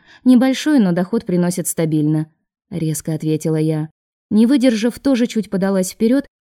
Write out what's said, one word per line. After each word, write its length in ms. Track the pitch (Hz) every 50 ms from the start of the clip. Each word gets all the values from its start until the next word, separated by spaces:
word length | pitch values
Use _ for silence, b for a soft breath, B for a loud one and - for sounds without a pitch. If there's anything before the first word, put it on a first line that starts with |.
| b b b b b
Небольшой, 560 | 254 254 233 262 262 262 - - 311 302 269
но 120 | 202 180
доход 340 | 175 180 185 - - 226 -
приносит 420 | - 180 175 175 175 175 - 165 -
стабильно», 640 | - - 165 160 156 151 147 151 156 156 156 156 _ _ _ _ _ _ _ -
резко 440 | - 170 165 156 156 - - - 160
ответила 440 | 156 156 156 156 151 - 165 160 156
я. 320 | 156 156 156 156 151 156 _ _ _ _ _ _ _ -
Не 180 | 208 214 233 233
выдержав, 520 | 294 269 240 262 226 208 214 240 - -
тоже 280 | - 277 269 226 240 233
чуть 220 | - 220 190 -
подалась 420 | - 185 190 196 196 190 180 185
вперёд 340 | - - 220 233 254 285 285 - _ _